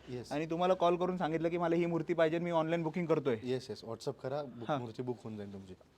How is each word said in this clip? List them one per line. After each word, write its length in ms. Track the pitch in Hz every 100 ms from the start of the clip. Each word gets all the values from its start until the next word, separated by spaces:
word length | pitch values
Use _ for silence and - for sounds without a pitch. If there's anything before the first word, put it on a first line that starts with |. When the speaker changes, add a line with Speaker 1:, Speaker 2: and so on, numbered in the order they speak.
| -
Speaker 1:
येस. 220 | 123 113
Speaker 2:
आणि 140 | 143 160
तुम्हाला 280 | 165 180
कॉल 220 | 185 170 175
करून 220 | 180 185
सांगितलं 320 | 156 160 165
की 80 | 170
"मला 180 | 170 170
ही 100 | 170
मूर्ती 280 | 165 156
पाहिजे, 260 | 165 160 170
मी 120 | 175
ऑनलाइन 320 | 165 160 170
बुकिंग 220 | 156 180 165
करतोय." 320 | 156 135 110
Speaker 1:
येस, 260 | 123 127 -
येस, 140 | 104
WhatsApp 360 | 113 113 143 127
करा, 200 | 131 143
बुक, 280 | 143 117 117
Speaker 2:
हां. 80 | 143
Speaker 1:
मूर्ती 240 | 120 110
बुक 200 | 123 117
होऊन 140 | 117 107
जाईल 160 | 101
तुमची. 200 | 98 95 - -